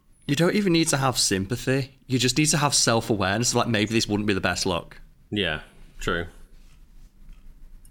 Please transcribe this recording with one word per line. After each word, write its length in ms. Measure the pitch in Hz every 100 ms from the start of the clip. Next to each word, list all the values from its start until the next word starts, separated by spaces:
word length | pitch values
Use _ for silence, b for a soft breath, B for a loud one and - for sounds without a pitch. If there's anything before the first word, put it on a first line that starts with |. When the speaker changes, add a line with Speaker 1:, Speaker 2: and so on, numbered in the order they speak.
| _ _ -
Speaker 1:
You 100 | 143
don't 200 | 175 208
even 160 | 196
need 140 | 165 160
to 80 | 139
have 200 | 135 127
sympathy. 840 | - 95 95 120 131 135 131 - -
You 100 | 123
just 200 | 123 147
need 100 | 151
to 100 | 147
have 160 | 143
self-awareness 800 | - 127 117 - 101 95 107 120
of, 60 | 120
like, 100 | 113
maybe 260 | 107 107
this 140 | 113 107
wouldn't 200 | 104 104
be 60 |
the 80 | 95
best 240 | 92 90 95
look. 360 | 85 - - - - -
Speaker 2:
Yeah, 300 | 107 87 76 - - - -
true. 280 | - 85 85 - - - - - - - - - - - - - - - -